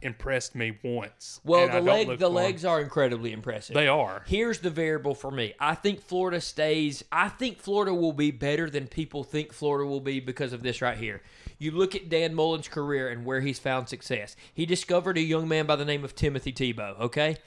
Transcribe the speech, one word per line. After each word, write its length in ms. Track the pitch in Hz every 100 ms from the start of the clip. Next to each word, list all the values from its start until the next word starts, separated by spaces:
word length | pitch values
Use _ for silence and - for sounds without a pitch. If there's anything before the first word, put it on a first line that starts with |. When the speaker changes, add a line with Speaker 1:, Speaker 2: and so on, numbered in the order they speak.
Speaker 1:
impressed 540 | 131 113 135 127 - 127
me 200 | 113 104
once. 580 | 127 120 101 - - -
Speaker 2:
Well, 180 | 147 175
Speaker 1:
And 80 | 180
Speaker 2:
the 60 | -
Speaker 1:
I 20 |
don't 80 | 175
Speaker 2:
leg, 220 | 214 214
Speaker 1:
look 100 | 123
Speaker 2:
the 60 | 180
Speaker 1:
for 40 |
him. 40 |
Speaker 2:
legs 300 | 175 185 180
are 160 | 175 160
incredibly 520 | 143 160 131 120 117
impressive. 420 | 110 117 107 -
Speaker 1:
They 120 | 147 147
are. 380 | 147 107 95 -
Speaker 2:
Here's 320 | 196 233 202
the 120 | 175
variable 440 | 156 160 156 143
for 160 | 135 135
me. 240 | 135 107 -
I 160 | 143 165
think 240 | 202 202
Florida 380 | - 180 185 175
stays. 640 | - - 156 156 151 135 -
I 160 | 160 196
think 300 | - 247 -
Florida 340 | - 202 196
will 180 | 175 165
be 200 | 143 147
better 360 | 123 143 151 165
than 200 | 143 131
people 340 | - 156 147
think 300 | - 151 151
Florida 360 | - 151 143 143
will 120 | 139
be 180 | 135 135
because 340 | 127 123 135
of 120 | 123
this 180 | 123 113
right 160 | 123 113
here. 240 | 113 101 - - - -
You 140 | 151
look 240 | 160 190
at 140 | 196 165
Dan 260 | 165 165
Mullen's 340 | 160 160 160 143
career 400 | 156 143 143 127
and 160 | 120
where 160 | 120 131
he's 200 | 139 127
found 280 | 139 131 120
success. 460 | 120 - 120 104 - -
He 140 | - 165
discovered 500 | 175 - 175 180 175
a 60 |
young 240 | 160 160 160
man 200 | 156 151
by 100 | 147
the 80 |
name 180 | 147 147
of 140 | 139 -
Timothy 360 | 147 135 139
Tebow, 460 | 120 127 113 104 98
okay? 380 | 120 147 151 156